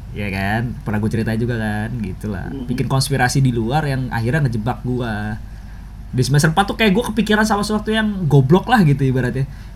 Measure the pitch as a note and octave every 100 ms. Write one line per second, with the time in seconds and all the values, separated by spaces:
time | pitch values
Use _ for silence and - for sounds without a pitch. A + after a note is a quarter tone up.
0 | - G2 G2+ F#2+ G2 A2 A#2+ - - G#2
1 | G#2+ A2 A2 A2+ A#2 A#2 G#2+ G#2+ A2 B2
2 | G#2 - G#2+ F#2 F#2+ C3+ C3+ C3 A#2+ C3+
3 | - C3+ B2 C#3 C3+ A#2 A2 D3 D3 C3
4 | B2+ A2+ A2+ D#3 C#3 A2+ A2 A#2 B2 B2+
5 | A#2 G#2 G#2+ G#2+ - - - - - -
6 | - B2+ B2+ D3 D#3+ D#3 - - A3 F#3
7 | A#3+ A3 G#3+ G#3+ G#3+ G3+ G#3 G#3+ G#3+ A3
8 | G#3+ G3 E3 C#3+ C3 F3+ G#3 A#3+ D#3+ C#3+
9 | C3+ B2+ B2+ A#2+ C3+ - -